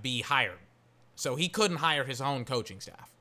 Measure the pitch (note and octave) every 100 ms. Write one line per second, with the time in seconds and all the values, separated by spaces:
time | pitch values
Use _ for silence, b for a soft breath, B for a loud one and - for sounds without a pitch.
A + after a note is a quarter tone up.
0 | B2+ B2 - C#3 G#2+ F2 - _ _ _
1 | _ - C#3+ C3 F3+ G#3 G#3 E3 D#3+ D3+
2 | C3 B2 C3+ C#3 A#2+ B2+ G#2+ F#2+ - -
3 | - _